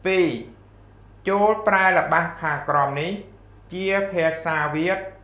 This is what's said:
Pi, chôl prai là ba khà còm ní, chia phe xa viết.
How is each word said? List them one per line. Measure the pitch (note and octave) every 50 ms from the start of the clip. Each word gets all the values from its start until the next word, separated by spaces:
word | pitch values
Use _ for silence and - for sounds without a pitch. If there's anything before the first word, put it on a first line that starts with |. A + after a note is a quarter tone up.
Pi, | - F#3+ F#3+ F#3 F3 D#3 A#2+ A2+ A#2 - - - - - - - - - - - - - - - -
chôl | F#3+ G3 G3+ G#3 G#3+ A3 G#3 -
prai | G#3 G3 F#3+ F#3+ F#3+
là | F3+ E3 - D3+
ba | D#3+ E3 E3+ E3+ -
khà | - E3+ D#3 D3 C#3 -
còm | - C#3+ C#3+ C#3 C#3 C#3
ní, | C#3 D#3 F3 G3+ G3+ - - - - - - - - - -
chia | E3+ F3+ F#3+ F#3+ G3 G3 G3 G3
phe | F#3+ F3 D#3+ D#3+
xa | D#3+ D#3+ - E3+ D#3+ D#3 D3+ D3+
viết. | D3+ D#3 D#3+ F3+ F#3+ F#3+ - - - -